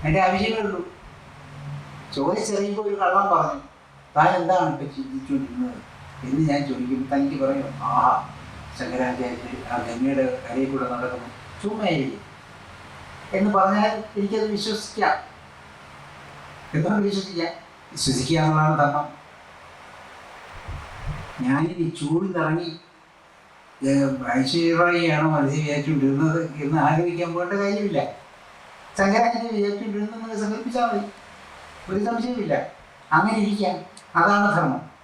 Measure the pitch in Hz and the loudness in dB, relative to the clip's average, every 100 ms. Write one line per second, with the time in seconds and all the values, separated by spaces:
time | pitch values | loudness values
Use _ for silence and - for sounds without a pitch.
0 | 151 190 185 190 220 220 202 180 170 - | 2 4 4 4 0 0 -2 -4 -6 -12
1 | - - - - - - - - - - | -20 -20 -20 -20 -18 -16 -12 -12 -12 -16
2 | - 135 147 208 208 202 202 202 208 202 | -10 -2 0 0 0 0 0 -2 -2 0
3 | 180 185 202 - - - - - - - | 2 4 4 2 2 -4 -10 -20 -20 -20
4 | - - 165 180 165 185 160 139 139 - | -6 4 4 4 4 4 4 0 -6 -8
5 | 131 - - 269 269 247 247 247 - - | -8 -8 -2 -2 -2 -4 -4 -4 -16 -18
6 | - - 139 139 156 143 135 123 123 127 | -18 -14 -4 2 4 2 0 -2 -2 -2
7 | 135 139 139 135 135 139 135 - - - | 0 2 2 2 0 0 -4 -6 0 4
8 | - - - - - - - - 254 254 | 4 2 -2 -14 -16 -16 -16 -8 -6 -2
9 | 180 247 247 247 - - - - - 117 | -2 0 -4 -4 -8 -10 -6 -6 -4 0
10 | 131 135 131 123 - 123 135 135 127 123 | 0 2 2 0 -4 -2 0 0 -2 -4
11 | 127 123 - - - - 202 220 202 160 | -4 -6 -10 -16 -18 -8 -6 -2 0 0
12 | 135 107 - - - - - - - - | -2 -6 -14 -20 -20 -20 -20 -20 -20 -18
13 | - - - 190 208 196 190 202 214 220 | -18 -18 -6 0 4 6 4 4 2 0
14 | - 208 202 214 214 202 220 208 - - | -6 -2 0 0 0 -2 -2 -4 -6 -2
15 | 185 151 - - - - - - - - | 0 0 -4 -20 -20 -20 -20 -20 -20 -20
16 | - - - - - - - 156 165 208 | -20 -20 -20 -18 -18 -18 -4 -2 2 2
17 | 202 196 190 175 165 - - - - 156 | 2 0 -4 -4 -4 -6 -16 -20 -16 -4
18 | - 127 135 160 151 156 156 151 143 143 | -2 0 2 2 4 4 4 4 4 2
19 | - - - - - - - - - - | -4 -10 -20 -20 -20 -20 -20 -20 -20 -20
20 | - - - - - - - - - - | -20 -20 -20 -20 -18 -16 -12 -12 -12 -10
21 | - - - - 123 139 165 175 160 - | -8 -8 -10 -4 0 2 2 0 -2 -2
22 | 147 165 190 175 160 160 170 160 - - | 0 2 2 0 2 0 -2 -10 -18 -20
23 | - - - - - - - - 269 139 | -20 -20 -20 -20 -20 -20 -20 -4 2 4
24 | 135 131 123 123 135 170 170 165 175 175 | 4 0 0 2 2 4 4 6 6 4
25 | 170 151 160 151 139 151 147 143 143 147 | 4 4 4 4 2 2 0 -2 0 2
26 | 135 139 160 165 165 151 143 160 151 160 | 4 4 2 2 -2 -4 0 2 4 4
27 | 175 165 170 170 180 196 202 214 202 160 | 2 0 -2 -2 -2 0 0 0 0 0
28 | - - - - - - - - - - | -2 -6 -18 -20 -20 -20 -20 -20 -16 0
29 | 196 214 233 226 233 214 202 202 220 202 | 2 4 4 2 -2 0 0 -2 -4 -4
30 | 208 226 226 208 208 220 254 240 233 202 | -4 -6 -8 -4 -4 -4 -4 0 0 0
31 | 208 - - - - - - - - 190 | -4 -12 -20 -20 -20 -20 -20 -18 -6 -2
32 | 208 233 247 240 175 143 - - - - | 0 -2 -2 -2 0 -2 -2 -12 -20 -20
33 | - - 202 220 202 202 190 160 - - | 2 4 4 2 2 2 0 -2 -8 -18
34 | - 165 185 208 202 170 160 127 - - | -4 2 4 4 4 4 2 -2 -6 -20